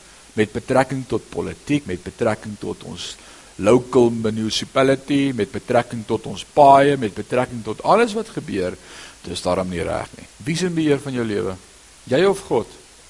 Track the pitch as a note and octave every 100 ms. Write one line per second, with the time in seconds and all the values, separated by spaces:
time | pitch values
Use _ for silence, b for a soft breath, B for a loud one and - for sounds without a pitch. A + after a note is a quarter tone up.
0 | B B B - G#2+ A#2+ - B2+ C3+ C3+
1 | B2 A2+ - - F2+ E2+ - C#3+ G#2 F2+
2 | G2 - A2+ G#2+ A2 G#2 F#2+ F2+ - F2+
3 | - - B B B - F#2+ B2 B2 C3
4 | A#2+ A#2 A2 A2 A2 - - C3+ C3+ C3
5 | - C#3+ C#3 B2 G2+ G2+ - A#2+ - A#2+
6 | G#2 A2 - G2+ - - C#3 C#3 C#3+ C#3
7 | A2 F#2 - B2 B2 B2 G#2+ G#2 C3+ G3+
8 | A#3 G#3+ - - D3+ G2+ F2+ F2+ B B
9 | B B - - F2+ F2+ F#2 F2 E2+ E2
10 | - - - - A2 E3 F3+ E3 D3+ C#3
11 | C#3 B2+ A2 G2+ G2 F#2 - - - -
12 | - C3 G3 - - C3 G2 - - -